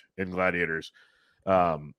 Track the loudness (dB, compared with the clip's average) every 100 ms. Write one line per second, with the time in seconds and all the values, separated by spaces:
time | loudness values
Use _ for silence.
0 | -16 -8 -6 0 0 0 -2 -2 -8 -18
1 | _ _ _ _ 2 4 4 0 -8